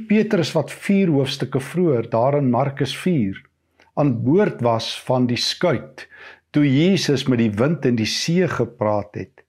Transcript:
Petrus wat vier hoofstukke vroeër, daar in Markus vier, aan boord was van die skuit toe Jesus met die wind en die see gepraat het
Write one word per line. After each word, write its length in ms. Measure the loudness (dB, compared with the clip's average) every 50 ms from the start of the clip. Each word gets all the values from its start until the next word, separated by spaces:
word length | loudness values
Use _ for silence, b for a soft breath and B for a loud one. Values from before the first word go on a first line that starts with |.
| 0 0
Petrus 420 | 2 2 2 2 0 0 0 0 -2
wat 200 | -2 -4 -4 -6
vier 360 | -6 -2 0 2 2 2 2 2
hoofstukke 480 | 2 0 0 -2 -6 -6 -4 -4 -4 -6
vroeër, 460 | -4 -2 0 0 2 2 0 -2 -2
daar 260 | 0 0 2 2 2 2
in 140 | 2 2 2
Markus 400 | 2 0 -2 -2 -2 -4 -4 -4 -4
vier, 420 | -2 0 0 0 0 -2 -4 -8 -12 _ _ _ _ b b b b b b 0
aan 180 | 0 0 0 0 0
boord 360 | 2 2 2 2 0 0 -2 0
was 280 | 0 0 0 -2 -6 -10 -8 -4 -2
van 200 | 0 0 0 0
die 100 | 0 -2
skuit 680 | -2 -4 -2 0 0 0 0 -2 -4 -8 -18 -20 -20 B B B B B B B B _ 0
toe 120 | 2 2
Jesus 600 | 4 4 4 4 4 2 2 2 0 0 0 0 0
met 120 | 2 2
die 100 | 2 2 2
wind 320 | 2 0 0 0 0 0
en 120 | 0 0 0
die 120 | 0 -2
see 380 | -4 -4 -2 0 0 0 0 0
gepraat 680 | 0 -2 -4 -4 -4 -4 -2 -2 0 -2 -4 -6 -10 -12
het 280 | -12 -12 _ -20 -20